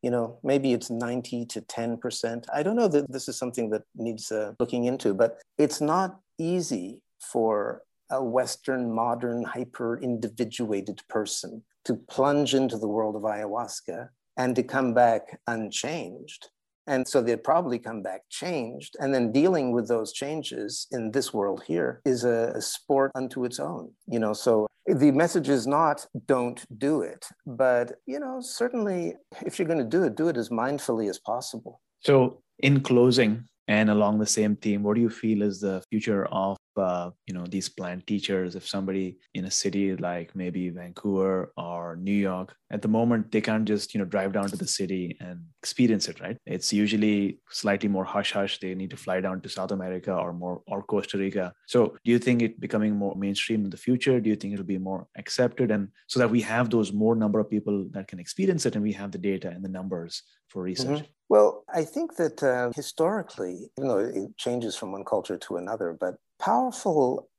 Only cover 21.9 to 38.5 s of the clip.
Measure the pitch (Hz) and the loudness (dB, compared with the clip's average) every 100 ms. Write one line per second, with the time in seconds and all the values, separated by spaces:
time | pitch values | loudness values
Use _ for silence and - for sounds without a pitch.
21.9 | - - 127 120 117 117 - - - _ | -2 0 2 2 2 0 -2 -6 -8 _
22.9 | 139 139 131 131 131 123 123 147 165 - | 2 2 0 -6 -4 -4 -4 -6 -8 -12
23.9 | _ - 117 107 107 - 110 107 _ - | _ -4 0 0 2 4 4 2 _ 0
24.9 | 143 147 135 170 180 135 139 117 143 160 | 6 6 6 4 2 2 2 2 4 4
25.9 | 143 - - - 131 123 117 - 107 139 | 2 -6 -12 0 2 2 -6 -16 -4 0
26.9 | 156 90 - - - - 120 131 123 120 | 2 0 -8 -18 -16 -14 2 4 4 2
27.9 | - - 269 269 262 254 - 240 240 208 | -6 -8 -6 -6 -8 -10 -2 -2 0 0
28.9 | 180 170 - _ - - - 165 165 113 | 0 -2 -6 _ -10 -10 -4 0 0 2
29.9 | 165 170 101 165 127 113 117 123 143 - | 2 2 2 0 0 -2 0 0 -2 -2
30.9 | 113 104 90 - 120 - 113 - - _ | 0 0 -4 -4 -6 -6 -12 -14 -20 _
31.9 | _ - 139 131 - _ _ 135 139 135 | _ 4 6 6 0 _ _ 4 4 6
32.9 | 123 123 123 113 110 123 _ - 107 107 | 6 8 8 4 2 -6 _ 0 4 6
33.9 | 104 104 107 104 - 107 104 110 101 104 | 6 4 2 2 2 2 2 0 0 2
34.9 | 110 117 110 113 107 104 95 101 95 - | 2 2 2 0 2 2 0 -2 -4 -2
35.9 | 110 113 101 95 - 98 98 _ - 95 | -2 0 0 0 0 -2 -2 _ -2 0
36.9 | 90 87 - - 92 87 98 - - 90 | 0 -4 -10 -10 -8 -4 -4 -4 -8 -8
37.9 | 90 - 104 - 98 90 | -8 -4 -4 0 0 -2